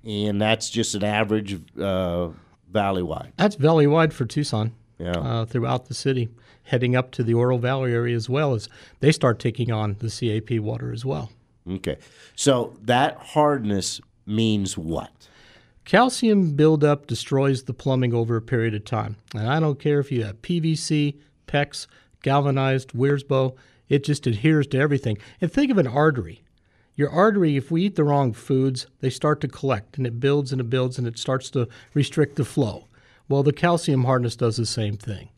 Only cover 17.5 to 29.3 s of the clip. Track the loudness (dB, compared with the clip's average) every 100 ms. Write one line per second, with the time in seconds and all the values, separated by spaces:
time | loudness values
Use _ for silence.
17.5 | 0 -4 -6 -2 0 0 0 0 -2 0
18.5 | -2 0 -4 -4 -4 -4 -10 _ -6 -2
19.5 | 0 0 0 0 0 0 -4 -4 -10 -4
20.5 | -2 0 -2 0 0 0 -4 _ _ -4
21.5 | -2 -2 -6 -16 _ _ _ 0 2 2
22.5 | 2 2 0 -4 -2 0 0 0 0 0
23.5 | -4 _ _ _ 0 0 -2 -2 0 2
24.5 | 4 2 2 2 0 -2 -4 -8 -6 -2
25.5 | 0 2 2 2 4 2 2 -6 -14 _
26.5 | _ _ _ _ -4 -2 4 4 4 2
27.5 | 2 0 0 0 2 2 4 2 -2 -2
28.5 | 2 2 -2 -10 _ -6 0 0